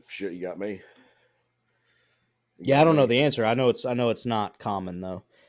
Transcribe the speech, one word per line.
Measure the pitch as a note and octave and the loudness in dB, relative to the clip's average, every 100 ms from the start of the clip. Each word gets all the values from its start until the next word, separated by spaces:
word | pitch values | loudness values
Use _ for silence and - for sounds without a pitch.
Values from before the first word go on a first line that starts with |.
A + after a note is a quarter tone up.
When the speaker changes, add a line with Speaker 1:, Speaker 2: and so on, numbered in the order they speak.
| - | -16
Speaker 1:
shit, | - F#2+ | -8 -8
you | F2 | -6
got | F2+ E2+ | -8 -6
me. | G2+ F#2+ - _ _ _ _ _ _ _ _ _ _ _ _ _ _ _ _ _ | -8 -8 -14 _ _ _ _ _ _ _ _ _ _ _ _ _ _ _ _ _
You | F2+ | 2
Speaker 2:
Yeah, | C3+ | 4
Speaker 1:
got | |
Speaker 2:
I | D#3+ | 6
don't | D#3 | 6
Speaker 1:
me. | |
Speaker 2:
know | B2+ | 4
the | A#2+ | 4
answer. | D3 A#2+ A2 | 2 0 0
I | A#2 | 2
know | B2+ | 2
it's, | A2+ | 0
I | C3 | -2
know | B2 A#2+ | -2 0
it's | A2 B2 | -2 -2
not | A2 G2+ - | -2 -4 -6
common, | A2+ G2 F#2 F2+ | -6 -6 -6 -10
though. | F#2 F#2 - _ | -10 -10 -14 _